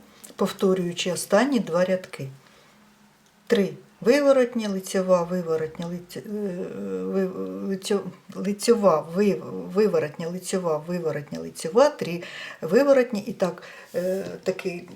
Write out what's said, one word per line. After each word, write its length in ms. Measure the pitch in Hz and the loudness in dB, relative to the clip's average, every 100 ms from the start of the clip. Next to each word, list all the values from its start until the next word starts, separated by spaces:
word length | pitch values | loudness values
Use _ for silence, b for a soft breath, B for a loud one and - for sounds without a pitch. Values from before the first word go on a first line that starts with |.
| B B B - | B B B -2
повторюючи 760 | 196 - 196 185 175 170 185 | -2 2 2 2 0 -4 -4
останні 480 | 160 - 202 269 254 | -4 2 2 4 2
два 240 | 165 170 | 0 0
рядки. 440 | 185 185 - - 139 - B B B B B _ _ _ _ _ - | 2 0 -4 -12 -12 -14 B B B B B _ _ _ _ _ 0
Три 280 | 202 190 - - _ | 2 2 -4 -18 _
виворотні, 680 | 190 277 277 262 240 240 214 | 4 6 6 6 4 0 -4
лицьова, 540 | 190 190 190 185 180 | -4 -2 0 4 4
виворотня, 640 | 170 185 165 160 156 - 170 | 2 -2 0 -2 -2 -6 -8
лиць-, 320 | 175 175 - | -8 -10 -12
е, 20 | 220 208 202 180 185 - 196 95 | -8 -6 -6 -6 -8 -8 -6 -4
ви-, 220 | 185 190 185 190 190 190 196 | -2 0 -2 -4 -8 -6 -4
лицьо-, 340 | 190 - 202 180 - - | -4 -2 -2 -2 -12 -14
лицьова, 680 | 185 190 202 - 233 202 156 | -6 -4 0 2 4 6 4
ви-, 340 | 151 175 208 170 - - 175 | 2 0 2 2 -4 -10 -4
виворотня, 540 | 180 214 165 151 - 170 | 0 2 2 -2 -4 -8
лицьова, 500 | 180 - 190 175 151 | -8 -4 -2 0 -2
виворотня, 600 | 160 180 160 147 143 160 | -2 -4 -2 -4 -6 -10
лицьова, 480 | 165 - 165 214 294 | -10 -8 0 6 6
три 340 | 294 165 170 B B B B | 4 -6 -6 B B B B
виворотні. 600 | - 226 285 262 240 208 | 2 4 6 6 4 -2
І 120 | - | -6
так, 300 | - 180 170 - B B | -2 -4 -4 -14 B B
е, 300 | 170 180 190 180 170 | -4 -2 -2 -4 -6
таки 460 | - 185 190 175 180 | -4 -4 -6 -8 -12